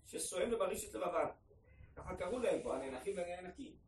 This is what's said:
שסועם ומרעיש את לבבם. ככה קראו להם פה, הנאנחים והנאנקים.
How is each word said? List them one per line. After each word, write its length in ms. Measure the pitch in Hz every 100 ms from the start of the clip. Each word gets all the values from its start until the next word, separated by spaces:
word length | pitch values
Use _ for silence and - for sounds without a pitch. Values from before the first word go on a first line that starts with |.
| -
שסועם 480 | - - - 240
ומרעיש 360 | 233 - - -
את 60 | -
לבבם. 320 | - - - - - - - - - -
ככה 200 | - 185
קראו 240 | 185 247
להם 240 | 220 165
פה, 120 | 247 -
הנאנחים 420 | 269 - 196 185
והנאנקים. 580 | 175 180 180 - - -